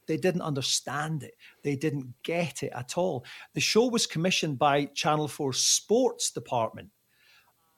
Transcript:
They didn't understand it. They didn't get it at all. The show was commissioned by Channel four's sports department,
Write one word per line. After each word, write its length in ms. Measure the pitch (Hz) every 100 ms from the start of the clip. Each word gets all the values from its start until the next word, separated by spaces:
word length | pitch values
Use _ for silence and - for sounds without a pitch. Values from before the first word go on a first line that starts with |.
| -
They 120 | 156
didn't 240 | 185 175
understand 800 | 160 139 131 - - 135 156 160
it. 120 | - - - _
They 140 | 143 139
didn't 380 | 156 147 127 120
get 400 | - 170 165 -
it 100 | -
at 240 | - 120 -
all. 260 | 185 139 - - -
The 60 | -
show 280 | - 214 247
was 180 | 233 -
commissioned 520 | 160 175 - 160 135
by 260 | 151 143 143
Channel 420 | - 165 151 151
four's 320 | - 143 131
sports 680 | - - - 220 254 - -
department, 600 | - - 123 110 107 92 _ _ _ _ _ _ _ _